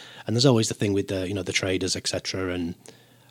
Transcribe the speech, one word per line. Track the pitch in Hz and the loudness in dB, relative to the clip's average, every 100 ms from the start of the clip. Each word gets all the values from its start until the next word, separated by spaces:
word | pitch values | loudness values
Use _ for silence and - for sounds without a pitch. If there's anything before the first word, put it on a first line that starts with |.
| - - - | -20 -12 -2
and | |
there's | 117 135 | 4 6
always | 113 110 | 6 4
the | |
thing | - 104 | 0 0
with | 98 95 | 0 0
the, | 95 90 | -4 -2
you | |
know, | 98 | -4
the | 90 | -2
traders, | - 98 95 92 92 | -2 0 0 0 -2
et | - | -4
cetera, | 92 - 95 92 | -4 -4 -4 -4
and | 90 85 - - - - - _ | -2 -4 -6 -16 -20 -20 -20 _